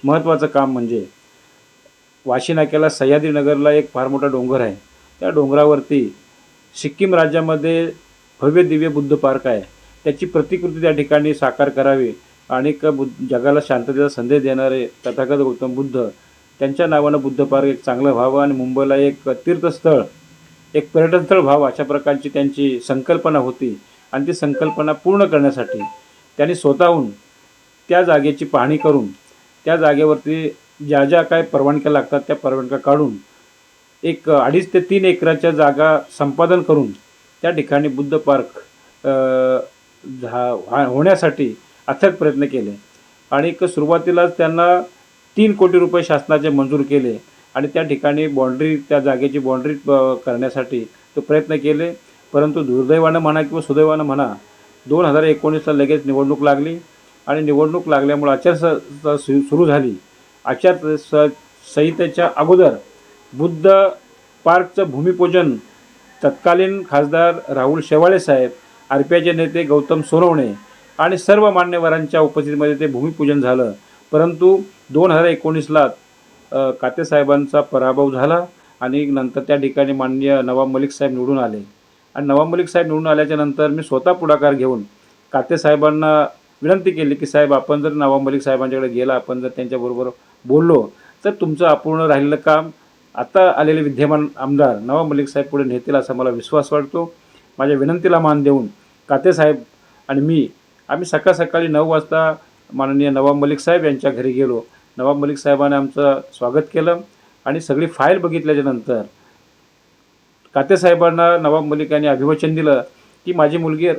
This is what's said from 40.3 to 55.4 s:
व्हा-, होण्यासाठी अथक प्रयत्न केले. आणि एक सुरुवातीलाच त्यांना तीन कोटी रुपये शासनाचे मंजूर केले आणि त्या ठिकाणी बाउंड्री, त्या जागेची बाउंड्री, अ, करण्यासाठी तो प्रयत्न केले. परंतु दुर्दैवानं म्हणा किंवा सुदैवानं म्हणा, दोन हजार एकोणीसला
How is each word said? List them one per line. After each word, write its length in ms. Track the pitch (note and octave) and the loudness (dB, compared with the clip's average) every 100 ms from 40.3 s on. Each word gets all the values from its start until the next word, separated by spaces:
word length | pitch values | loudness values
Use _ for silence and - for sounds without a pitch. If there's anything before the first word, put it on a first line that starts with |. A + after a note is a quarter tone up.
| B2 B2 | -4 -4
व्हा-, 340 | A2+ - B2+ C3+ | -4 -4 -2 0
होण्यासाठी 720 | B2+ F3 F#3 E3 C#3 B2+ - _ _ - | 0 2 2 0 -2 -6 -6 _ _ -8
अथक 280 | C3+ F#3+ F3+ | 0 0 2
प्रयत्न 300 | D#3 C#3 C#3+ | -2 0 -4
केले. 260 | C3+ G#2 G2+ _ _ _ _ _ | -4 -8 -12 _ _ _ _ _
आणि 180 | C#3+ E3 | -2 -2
एक 140 | E3+ | -2
सुरुवातीलाच 760 | F3+ E3+ D3+ E3+ E3+ F3 F3 F3 | -4 -2 0 0 2 2 2 0
त्यांना 440 | D#3+ E3 F3 F3+ F3+ _ _ _ _ - | -2 2 2 2 -2 _ _ _ _ 0
तीन 160 | G#3+ | 2
कोटी 260 | G3+ F#3 F3+ | 4 4 4
रुपये 240 | F3 F3 | 2 0
शासनाचे 460 | E3+ D3+ - D3+ D3+ | 0 -2 2 0 2
मंजूर 320 | C#3 C3+ D3 C#3 | 0 0 -2 0
केले 280 | C#3+ B2 A2 _ _ _ C3 | 0 0 -6 _ _ _ -6
आणि 120 | C#3 | -4
त्या 160 | D#3+ | -4
ठिकाणी 440 | D#3 C#3 D3 D3 D#3 | -4 -2 -2 -2 -2
बाउंड्री, 500 | C#3 C3 B2+ D#3 D3+ | -2 -2 -2 -2 -4
त्या 220 | C#3 D3 | -2 0
जागेची 400 | C#3 C3 C#3 C#3+ | 0 0 -2 -2
बाउंड्री, 340 | C3 C3 C#3 | -2 -2 -4
अ, 400 | C#3+ C#3+ C#3 C3 | -6 0 2 2
करण्यासाठी 760 | B2+ - A#2+ C3 C3+ B2 B2 A2+ _ _ - | -2 -4 -4 -4 -6 -6 -6 -8 _ _ -10
तो 60 | |
प्रयत्न 340 | C#3 D3+ D#3 D#3 | 0 -2 0 -4
केले. 380 | C#3 D3+ E3+ E3+ _ _ _ | -2 -2 -4 -8 _ _ _
परंतु 300 | D3 D3+ D3+ | 0 0 -2
दुर्दैवानं 560 | C#3 B2+ B2+ D#3+ D#3+ E3 | -2 -2 2 2 2 2
म्हणा 220 | D#3 D#3 | 0 0
किंवा 200 | C#3+ D#3+ | -2 -6
सुदैवानं 420 | D#3 C#3+ D#3 D#3 | -2 2 2 2
म्हणा, 300 | D3 C#3 B2+ G2+ - _ _ _ B2+ | -2 -2 -4 -6 -18 _ _ _ -2
दोन 200 | D#3 E3 | 0 2
हजार 180 | C#3+ | 4
एकोणीसला 500 | D#3 C#3 | 2 2